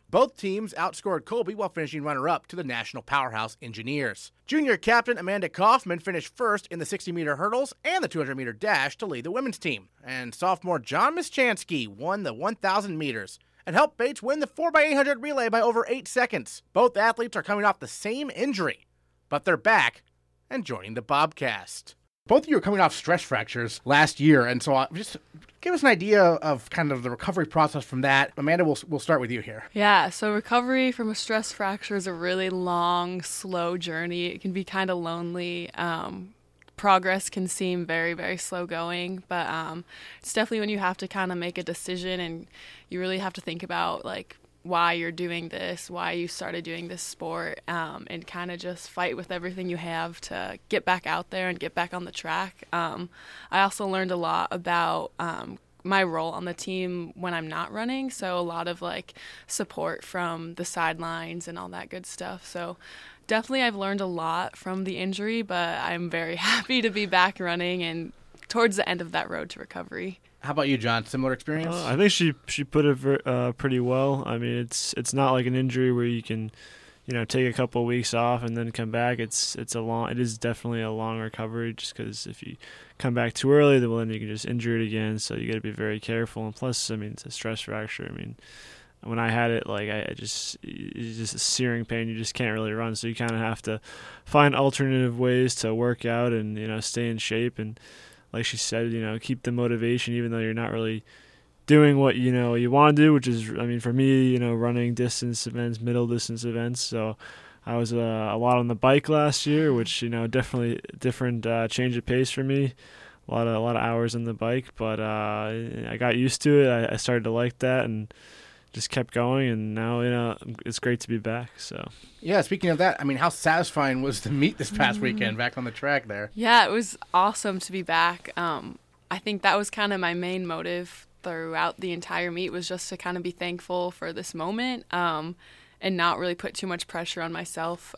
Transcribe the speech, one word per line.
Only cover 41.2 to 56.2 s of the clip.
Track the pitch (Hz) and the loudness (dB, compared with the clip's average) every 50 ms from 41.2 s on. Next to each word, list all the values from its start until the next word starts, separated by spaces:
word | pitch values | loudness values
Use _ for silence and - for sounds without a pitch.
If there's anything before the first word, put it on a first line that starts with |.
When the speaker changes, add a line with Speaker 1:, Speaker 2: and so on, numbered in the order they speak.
| 185 180 180 | -2 -2 -2
Speaker 2:
make | 175 170 180 175 185 | -4 -6 -6 -6 -6
a | 175 | -6
decision | 160 170 - - - 180 180 175 185 185 180 | -6 -8 -8 -8 -8 -8 -6 -4 -6 -4 -4
and | 175 165 165 165 170 - - - - - - - - _ | -6 -8 -8 -10 -14 -16 -20 -20 -20 -20 -20 -20 -16 _
you | - 180 | -8 -6
really | 185 185 185 190 | -4 -4 -4 -4
have | 196 185 | -4 -6
to | - 190 | -8 -8
think | - 175 165 170 185 | -10 -8 -8 -8 -8
about, | - 175 170 175 170 165 - - | -4 -2 -2 -2 -2 -2 -4 -6
like, | - - - - - - _ _ _ _ _ | -8 -8 -8 -10 -14 -20 _ _ _ _ _
why | _ 170 180 170 170 170 | _ -2 0 2 2 2
you're | 170 170 165 170 | 2 0 -2 -6
doing | 165 165 180 170 170 170 170 165 | -4 -6 -6 -4 -4 -6 -8 -8
this, | 170 - 190 175 180 165 - - | -8 -6 -6 -6 -6 -8 -10 -12
why | 180 175 175 170 | -8 -6 -4 -4
you | 175 175 170 170 | -4 -4 -4 -6
started | - - 180 - 175 175 | -6 -8 -8 -8 -8 -8
doing | 165 170 165 170 170 170 | -8 -8 -10 -10 -10 -12
this | 185 175 | -10 -10
sport, | - - - - 165 160 165 170 170 160 - - - | -10 -12 -10 -10 -8 -8 -6 -6 -6 -8 -8 -10 -8
um, | - 170 170 165 156 - - - - | -6 -6 -4 -6 -6 -8 -14 -12 -12
and | - 165 170 | -12 -12 -12
kinda | - - 175 175 180 175 170 | -12 -10 -10 -8 -8 -10 -8
just | 175 180 180 175 - - | -8 -10 -10 -10 -14 -12
fight | - 185 180 170 117 | -4 -4 -2 -2 -2
with | - 175 - | -6 -6 -8
everything | 185 175 175 180 185 190 185 180 | -8 -6 -6 -6 -6 -6 -4 -4
you | 175 160 | -4 -4
have | 170 170 165 165 165 170 170 - | -6 -6 -4 -4 -6 -6 -8 -12
to | - - - - 92 95 - - - _ | -12 -10 -8 -8 -8 -8 -10 -12 -8 _
get | 214 196 - | -2 0 2
back | - 180 180 - | 0 0 0 0
out | - 160 170 175 - | -2 -2 -2 -4 -6
there | - 185 185 185 | -6 -4 -4 -4
and | 180 175 | -4 -4
get | - 165 - | -6 -6 -4
back | 180 170 175 - | -4 -4 -4 -6
on | 180 180 | -10 -10
the | - | -10
track. | - - - 165 160 180 190 185 - - - - | -10 -10 -6 -4 -4 -4 -4 -6 -10 -18 -10 -6
Um, | - 170 170 160 - - 180 175 - - - - - - - - | -4 -2 -2 -2 -4 -8 -10 -12 -14 -20 -20 -20 -20 -20 -10 0
I | - 190 | 2 2
also | 196 196 - - 208 | 4 2 2 -2 -4
learned | 190 190 185 190 180 | -2 0 -2 0 0
a | 180 | -2
lot | 175 170 165 165 170 170 - | -2 0 0 0 0 0 -2
about, | - 180 175 175 175 170 170 165 165 165 - - - - | -4 -4 -2 0 0 2 2 2 0 -2 -4 -8 -8 -6
um, | 170 170 165 - - - 190 - _ _ _ _ | -6 -6 -6 -8 -10 -12 -14 -16 _ _ _ _
my | _ 185 196 196 | _ 0 2 2
role | 190 175 165 160 | 2 2 0 -2